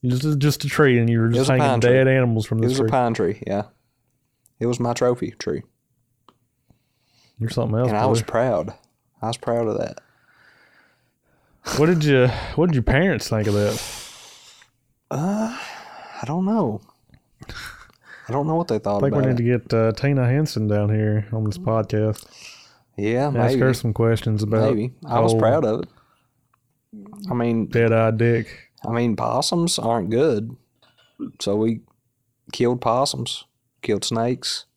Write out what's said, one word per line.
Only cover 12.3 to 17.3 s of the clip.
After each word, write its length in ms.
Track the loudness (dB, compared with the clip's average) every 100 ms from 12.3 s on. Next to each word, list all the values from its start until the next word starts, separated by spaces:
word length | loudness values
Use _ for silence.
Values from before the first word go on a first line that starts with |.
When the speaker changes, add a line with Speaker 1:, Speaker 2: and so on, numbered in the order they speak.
| 2 -6 0
Speaker 1:
what 100 | 2
did 80 |
your 80 | 2
parents 480 | 2 2 2 0 -2
think 160 | -2 0
of 80 |
that? 260 | 2 0 -2 -8 -12 -16 -20 -20 -20 -20 -20 _ _ _ _ _
Speaker 2:
Uh, 440 | -6 -4 -2 -4 -6 -14 -16 -18 -20 -18 -14
I 60 | -6
don't 200 | -2 0
know. 360 | 0 0 -2 -10 _ _ -20 _